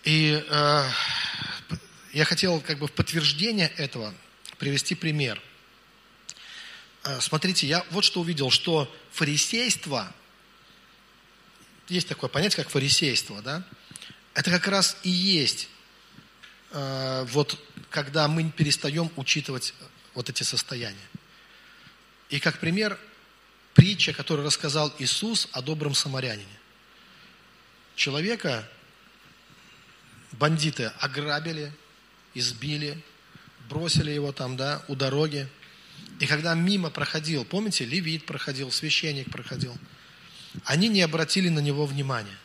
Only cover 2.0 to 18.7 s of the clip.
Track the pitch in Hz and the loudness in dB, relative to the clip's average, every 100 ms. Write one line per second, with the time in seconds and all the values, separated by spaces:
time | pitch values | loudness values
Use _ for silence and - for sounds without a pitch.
2 | - 147 151 170 190 165 139 147 147 - | -6 0 2 2 2 0 -2 -4 -4 -2
3 | 165 165 147 147 214 214 160 - 143 127 | 0 2 0 0 0 0 0 -2 -6 -6
4 | 107 92 - - - - 139 139 - 180 | -10 -12 -20 -20 -20 -6 -2 0 -2 -2
5 | 160 151 131 104 - - - - - - | -2 0 -2 -4 -12 -20 -20 -20 -20 -20
6 | - - - - - - - - - - | -20 -20 -20 -20 -18 -18 -18 -20 -20 -12
7 | - 131 - 156 185 180 135 165 - 175 | -8 -4 -2 0 2 0 2 0 0 2
8 | - 185 170 160 135 120 - 160 135 - | 2 2 -2 0 4 4 4 2 2 -6
9 | - - 151 147 - 226 247 170 160 131 | -14 -2 0 2 2 0 0 -2 -2 -4
10 | 95 - - - - - - - - - | -4 -12 -20 -20 -20 -20 -20 -20 -20 -20
11 | - - - - - - - - - 175 | -20 -20 -20 -20 -20 -20 -20 -20 -4 -2
12 | - 165 131 143 196 - - 139 139 - | -2 -4 -4 0 2 0 0 0 4 2
13 | 151 113 - 104 113 156 185 - - - | 4 0 -2 -10 -8 -8 -8 -18 -20 -18
14 | - - - - 175 175 196 196 175 - | -18 -20 -6 -2 2 2 4 2 2 0
15 | 185 180 190 180 131 - - - - - | 0 2 4 4 2 -2 -8 -14 -20 -20
16 | - - - - - - - 147 139 135 | -20 -20 -20 -20 -20 -20 -14 -8 -6 -4
17 | 131 131 127 135 143 - - - - - | -2 -2 0 0 0 -2 -10 -18 -6 -4
18 | 139 151 147 160 160 - 147 | 0 2 4 4 0 2 2